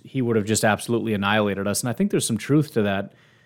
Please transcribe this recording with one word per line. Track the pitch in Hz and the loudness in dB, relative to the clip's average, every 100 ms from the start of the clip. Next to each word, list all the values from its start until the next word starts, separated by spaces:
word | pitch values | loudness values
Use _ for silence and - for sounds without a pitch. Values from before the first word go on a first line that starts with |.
he | - 135 | -8 -2
would | 120 110 | 0 0
have | |
just | 101 107 | 2 2
absolutely | 113 101 - 117 110 | 2 2 0 -2 0
annihilated | 101 101 107 104 98 101 | -2 2 2 2 0 -4
us, | 98 | -4
and | 123 | -4
I | |
think | 113 202 | -2 0
there's | 180 - | 0 -2
some | 113 | -2
truth | - 147 143 | 2 2 2
to | 117 | 0
that. | 101 98 101 - _ _ | 0 -2 -6 -14 _ _